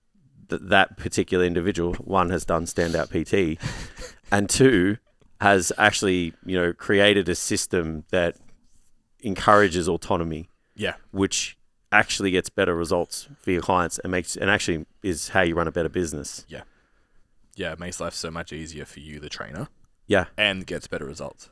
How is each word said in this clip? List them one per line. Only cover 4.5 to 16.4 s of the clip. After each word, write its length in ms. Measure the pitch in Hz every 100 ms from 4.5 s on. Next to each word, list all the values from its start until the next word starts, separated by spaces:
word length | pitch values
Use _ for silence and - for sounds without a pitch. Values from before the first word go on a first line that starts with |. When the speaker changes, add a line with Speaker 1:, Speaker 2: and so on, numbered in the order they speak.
Speaker 1:
two, 480 | - 135 113 92 107 _ _ _ -
has 320 | 101 98 85 -
actually, 560 | 104 - 104 92 85 -
you 160 | - 92
know, 140 | 87
created 520 | 87 - 101 101 101 87
a 40 |
system 720 | 85 - 104 - 95 80 78 -
that 260 | 92 87 - - - _ - _ _ _ _
encourages 680 | 110 92 - 104 104 85 87
autonomy. 600 | 85 - 95 82 78 85 _ _
Speaker 2:
Yeah. 200 | - 101 - -
Speaker 1:
Which 460 | 95 98 - - - _ _ _
actually 400 | 104 107 - 101
gets 180 | 90 -
better 260 | - 95
results 540 | 85 82 90 82 - - 143
for 100 | -
your 100 | 90
clients 360 | 82 92 85 -
and 120 | 95
makes, 260 | 92 90 -
and 120 | 98
actually 360 | 101 - 82 80 _
is 260 | 101 82 -
how 120 | 95
you 120 | 90
run 140 | 82 82
a 40 |
better 160 | 82 80
business. 560 | 80 85 76 71 -